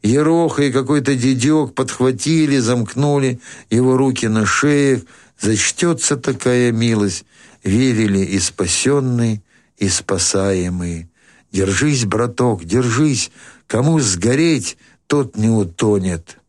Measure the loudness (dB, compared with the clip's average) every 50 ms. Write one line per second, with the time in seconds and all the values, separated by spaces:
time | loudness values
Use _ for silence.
0 | 2 2 2 2 2 2 2 2 2 0 0 0 0 0 0 -2 0 2 0 0
1 | 2 0 -2 0 2 0 0 2 2 2 2 2 0 -2 -2 -4 -4 -4 -2 0
2 | 0 0 0 0 -2 0 2 2 2 2 2 0 2 0 0 0 -2 -4 -2 -2
3 | 0 2 2 2 0 0 -2 -4 -10 -20 -20 -20 -8 _ 0 2 4 4 4 4
4 | 2 2 0 0 -2 -2 0 0 0 0 0 0 2 2 2 2 2 2 0 0
5 | -4 _ -20 -20 -20 _ _ _ -2 -2 -2 0 -2 -4 -2 -2 0 0 0 0
6 | -2 -4 -4 -2 -2 -6 -6 -2 0 0 2 2 2 2 2 0 0 0 2 2
7 | 0 0 -2 -6 -12 _ _ -20 -20 -20 -20 _ _ 0 0 2 2 2 2 2
8 | 0 2 2 0 0 0 -2 -2 -4 -4 -4 -4 -4 -4 -2 -2 0 0 0 2
9 | 0 0 0 0 0 0 -2 -4 -8 _ _ _ _ _ _ _ -4 -2 -2 -4
10 | -4 -4 -4 -2 -2 -2 -2 0 0 0 0 -2 -2 -4 -4 -6 -6 -6 -8 -8
11 | -12 -16 _ _ _ _ _ _ _ _ -4 -2 -2 0 0 0 0 0 0 0
12 | -2 -2 0 -2 -2 -2 -2 0 0 0 0 -2 -4 -2 -2 0 0 0 0 2
13 | 2 2 2 -2 -4 -8 _ -20 -20 -20 -20 -20 _ _ -2 0 2 2 2 2
14 | 0 0 -2 0 0 0 2 2 2 2 2 0 -2 -8 -12 _ _ _ _ _
15 | _ _ -2 0 0 -2 -4 -2 0 2 2 2 0 -2 -4 -2 0 2 2 2
16 | 0 -2 -4 -6 -10 -16 -20 _ _